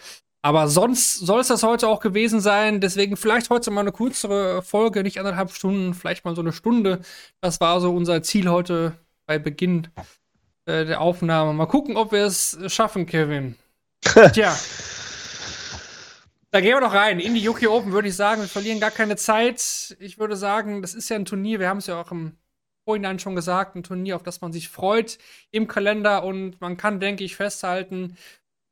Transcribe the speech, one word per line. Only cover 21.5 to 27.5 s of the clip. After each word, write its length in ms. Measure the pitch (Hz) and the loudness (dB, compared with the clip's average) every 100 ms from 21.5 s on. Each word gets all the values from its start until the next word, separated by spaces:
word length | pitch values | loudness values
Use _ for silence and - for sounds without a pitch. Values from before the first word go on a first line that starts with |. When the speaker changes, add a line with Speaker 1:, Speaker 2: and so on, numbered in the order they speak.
| 220 | -2
Speaker 1:
wir 80 | 180 | -2
haben 120 | 196 | -2
es 80 | 190 | -6
ja 120 | 170 | -10
auch 120 | 175 | -8
im 220 | 175 160 - _ _ _ _ - | -10 -10 -14 _ _ _ _ -6
Vorhinein 320 | 214 196 190 | -4 -4 -6
schon 160 | 196 | -6
gesagt, 420 | 185 170 180 190 180 | -6 -2 -2 -2 -8
ein 60 | |
Turnier, 340 | 170 185 190 175 | -10 -8 -6 -6
auf 60 | |
das 200 | 180 175 | -8 -12
man 120 | 175 | -10
sich 160 | 165 165 | -10 -12
freut 480 | - 190 220 226 - - - _ | -4 0 0 0 -10 -20 -20 _
im 180 | 214 220 | -4 -2
Kalender. 560 | 214 202 214 208 196 | 0 0 2 2 2
Und 380 | 185 190 190 180 | -2 -6 -8 -10
man 160 | 175 180 | -10 -4
kann, 220 | 208 196 | -4 -2
denke 240 | 196 196 | -4 -4
ich, 140 | 190 - | -8 -6
festhalten, 800 | 202 | -6